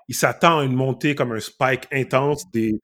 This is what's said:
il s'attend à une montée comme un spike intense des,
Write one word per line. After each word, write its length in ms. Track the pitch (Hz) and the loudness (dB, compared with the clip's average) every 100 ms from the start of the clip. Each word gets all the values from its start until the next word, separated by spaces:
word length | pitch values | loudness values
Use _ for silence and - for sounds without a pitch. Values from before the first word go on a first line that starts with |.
| - | -12
il 60 | - | -2
s'attend 440 | 139 - 170 160 | -2 2 4 4
à 40 | |
une 120 | 135 127 | 2 0
montée 400 | 135 131 151 143 | 0 0 -2 0
comme 160 | 127 | -2
un 80 | 110 | -4
spike 480 | - - 131 131 - | -8 -2 0 0 -2
intense 600 | 139 127 135 139 147 - | -4 -2 0 0 -2 -4
des, 280 | 117 110 107 | -2 -2 -2